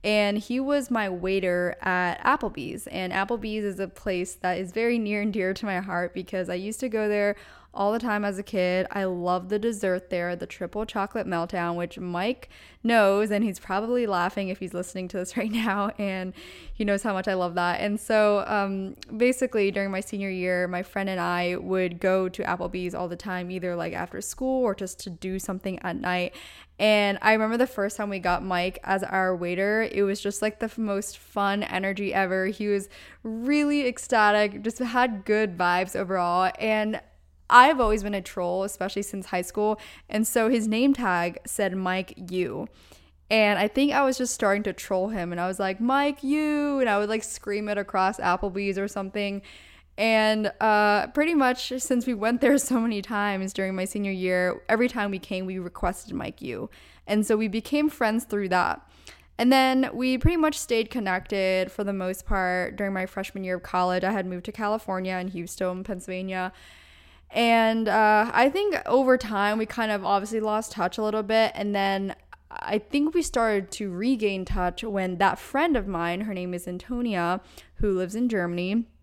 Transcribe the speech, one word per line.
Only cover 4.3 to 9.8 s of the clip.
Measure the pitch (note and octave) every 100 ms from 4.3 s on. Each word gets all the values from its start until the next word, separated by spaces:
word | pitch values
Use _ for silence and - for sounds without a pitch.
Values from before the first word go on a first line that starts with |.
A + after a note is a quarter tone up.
| -
that | F3+ F3+
is | F#3+
very | G#3+ A#3 A#3+
near | G#3+ G#3
and | G#3
dear | F#3+ F#3+
to | G3 G#3+
my | F#3
heart | F#3+ F3 F3
because | F#3+ F3+ F#3+ F#3
I |
used | F3+ G3 A3
to | C4
go | A3 G#3+
there | G#3 G3+ G3+ - - -
all | - G3+
the | A3+
time | A#3 G#3
as | G3+ F#3+
a |
kid. | G3+ G3 F3+ F#3 F#3+
I | G3+
love | F#3+ F3+ F3 F3+ F#3
the | G#3+
dessert | A3+ G#3